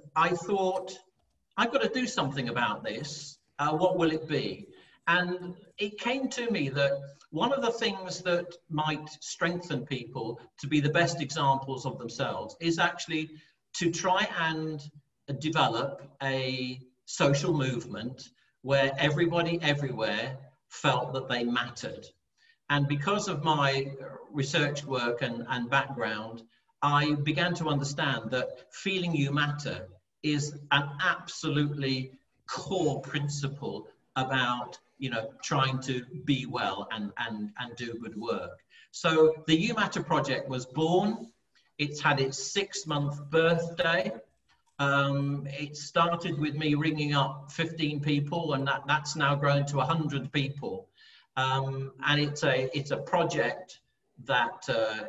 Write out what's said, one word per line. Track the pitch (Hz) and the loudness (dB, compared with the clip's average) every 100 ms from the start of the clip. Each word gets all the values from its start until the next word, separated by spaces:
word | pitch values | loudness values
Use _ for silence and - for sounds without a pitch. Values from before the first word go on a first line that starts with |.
| - 160 | -4 2
I | 170 | 2
thought, | 175 - 196 185 185 - - _ _ _ _ _ - | 2 0 0 0 -2 -6 -12 _ _ _ _ _ 0
"I've | 233 | 2
got | 254 | 2
to | 220 | 0
do | 254 247 | 0 -2
something | - 139 139 120 | 0 -2 0 -2
about | 123 113 104 | 0 0 0
this. | 110 113 - - - - _ - | -4 -6 -6 -10 -14 -18 _ -2
Uh, | 147 | 0
what | 156 185 170 | 4 2 4
will | 165 | 2
it | 156 151 | 2 0
be?" | 147 104 92 - - - _ - | -2 -2 -6 -14 -20 -20 _ 2
And | 175 180 180 180 180 - - | 2 2 -2 -6 -12 -12 -6
it | 202 - | -6 -2
came | 240 269 269 | -2 -2 -2
to | - 240 | -2 -2
me | 190 135 | 0 0
that | 139 139 139 - - - | 2 2 0 -6 -18 -8
one | 156 240 | -2 0
of | 269 | 2
the | 233 | 0
things | 233 214 190 185 - | 0 -2 -2 -6 -4
that | 180 175 175 - - | 0 0 0 -12 -6
might | 151 156 151 151 - | -2 0 -2 -6 -14
strengthen | - - 170 175 - 135 - | -12 -2 0 -2 -4 -4 -4
people | 127 - 131 110 123 - - | -6 -6 -8 -6 -8 -12 -10
to | 143 | 0
be | 151 | 2
the | 147 | 4
best | 170 170 - | 4 4 2
examples | 147 165 139 135 139 127 135 | -4 0 2 2 0 -6 -6
of | - | -6
themselves | 117 - 123 - 107 - | -8 -4 -4 -4 -8 -4
is | 165 165 | 0 4
actually | 175 - - 160 156 - - _ _ - | 2 0 -4 -4 -4 -10 -20 _ _ 0
to | 170 | 0
try | 170 190 185 208 185 | 2 2 2 2 0
and | 160 156 156 151 147 - _ _ - 135 | 0 0 -4 -6 -10 -18 _ _ -8 -4
develop | 151 160 123 113 139 - - - | 0 4 4 4 -2 -4 -14 -6
a | 135 135 131 131 127 127 - _ - | -2 0 0 -2 -4 -6 -14 _ -6
social | - 147 143 180 | 2 4 4 4
movement | 151 131 123 - 104 120 131 - _ _ _ | 2 2 0 -4 -6 -8 -10 -16 _ _ _
where | 127 139 135 - | 2 4 4 4
everybody | 151 151 170 170 160 170 | 2 4 4 4 2 2
everywhere | 156 143 135 110 107 104 127 135 - _ _ | 2 2 0 0 0 0 -2 -6 -14 _ _
felt | - 143 123 139 | -2 2 2 0
that | 135 - | -4 -2
they | 120 | 0
mattered. | 120 120 120 - 90 - - _ _ _ _ _ - | 0 0 -2 -6 -8 -10 -16 _ _ _ _ _ 0
And | 147 139 | 2 2
because | 147 196 202 196 | 0 0 0 0
of | 151 | -2
my | 151 151 139 135 139 - - - - | 2 4 4 2 -2 -6 -12 -14 -8
research | 147 131 165 147 - | -4 0 2 2 0
work | - 127 120 117 | -4 -2 0 0
and, | 127 117 117 | -2 -4 -4
and | 127 120 | -4 2
background, | 139 135 117 110 107 113 117 - _ _ - | 2 2 -2 -4 -4 -6 -12 -16 _ _ -2
I | 143 143 151 143 | 2 4 4 2
began | 147 147 175 170 | 0 2 0 0
to | 156 | 0
understand | 139 135 - 147 120 110 | 0 0 0 0 0 -2
that | 127 113 - - | -2 -2 -8 -16
feeling | - 196 185 175 151 | -8 -2 0 0 0
you | 139 | 2
matter | 143 147 143 113 95 - - _ _ | 2 0 0 -4 -6 -10 -18 _ _
is | 151 147 143 - - | 0 0 -2 -4 2
an | 143 - - | 2 2 0
absolutely | 185 165 - - 160 143 147 143 135 131 131 - _ _ - | 0 0 -4 -6 0 2 2 0 -2 -2 -4 -12 _ _ -10
core | - - 190 147 - | -8 -2 0 2 0
principle | - 147 143 - 135 - - - - - _ 135 | -4 -4 -4 -4 -6 -6 -8 -8 -12 -20 _ -4
about, | 127 131 123 123 - - _ - | 0 2 2 0 -4 -14 _ -8
you | 135 | -4
know, | 117 110 - | -4 -6 -8
trying | - 143 131 131 | -2 2 2 0
to | - 123 - - - | -2 -4 -6 -6 0
be | 131 117 | 0 0
well | 123 101 98 101 | -2 -2 -2 -6
and, | 110 101 - | -6 -6 -6
and, | 117 107 104 - | -6 -6 -8 -8
and | 120 117 | -8 -6
do | 120 113 | -8 -8
good | 110 104 | -10 -6
work. | 113 104 - - _ - - | -4 -4 -4 -12 _ -20 -18
So | - 165 160 156 - - | -2 2 6 6 6 2
the | 160 | 4
You | 220 | 4
Matter | 226 190 175 | 2 0 0
Project | 151 151 139 127 - | 0 0 2 -2 -2
was | 127 - | -6 -4
born. | 151 160 180 208 226 - _ _ _ _ - | 0 4 4 4 -2 -8 _ _ _ _ -4
It's | 147 - | -4 0
had | 160 139 | 2 4
its | 135 - | 2 -2
six-month | - 202 196 - 156 147 143 - - | -4 -2 -2 -4 -2 -2 -2 -4 0
birthday. | 160 165 165 170 - 170 170 - - - _ _ _ _ - | 4 4 4 0 0 2 2 0 -6 -14 _ _ _ _ -2
Um, | 139 139 139 139 143 143 143 | 2 4 4 2 0 -2 -4
it | 147 147 - | -8 -8 -8
started | - 170 170 170 180 143 | -2 2 4 2 -2 -2
with | 151 139 | -2 0
me | 156 147 | 2 2
ringing | 160 151 147 | 2 2 2
up | 147 135 - - | 4 2 -2 -8
fifteen | - 160 - 147 147 | -4 -4 -2 -2 0
people, | 147 143 147 170 160 | 2 2 2 -2 0
and | 135 135 | 0 0
that, | 127 139 | -2 2
that's | 147 - 160 | 0 0 0
now | 143 143 | 2 4
grown | 143 143 143 | 4 4 2
to | 143 | 0
a | 127 | 2
hundred | 165 147 139 120 | 2 0 -2 -2
people. | 147 139 - 110 95 - _ - - _ 131 | -2 -2 -4 -8 -8 -12 _ -20 -20 _ -2
Um, | 131 135 135 135 135 - 147 | 0 2 0 -4 -6 -4 2
and | 147 | 4
it's | 147 - | 2 2
a, | 143 131 131 147 | 2 2 2 -2
it's | - | -2
a | 139 | -4
project | - 175 160 151 120 - - - _ _ _ - - | 0 2 2 2 0 -2 -10 -20 _ _ _ -10 0
that, | 123 120 - - | 2 2 -2 -2
uh, | 113 110 107 | 0 0 -2